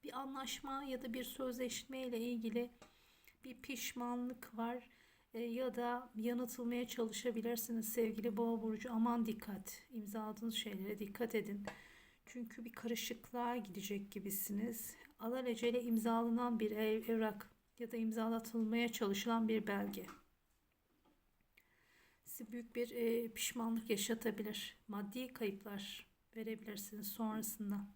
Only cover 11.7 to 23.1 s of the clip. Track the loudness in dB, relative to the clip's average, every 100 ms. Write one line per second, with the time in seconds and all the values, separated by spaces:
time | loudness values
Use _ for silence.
11.7 | -8 -16 -20 -20 -20 -14 -10 -8 -8 -10
12.7 | -6 -2 -2 -2 -6 -6 -2 0 0 -2
13.7 | -6 -2 -4 -4 -6 -4 -2 0 0 0
14.7 | -2 -6 -10 -18 -8 -2 0 0 2 4
15.7 | 2 4 4 6 4 4 4 4 4 2
16.7 | 4 4 4 4 4 4 0 -10 -18 _
17.7 | _ -4 0 0 2 2 2 0 0 4
18.7 | 4 4 4 2 2 4 4 6 4 4
19.7 | 0 0 -2 -8 -12 -20 _ _ _ _
20.7 | _ _ _ _ _ _ _ _ -20 _
21.7 | _ _ -20 -20 _ -14 -10 -6 -6 -6
22.7 | -2 -2 2 4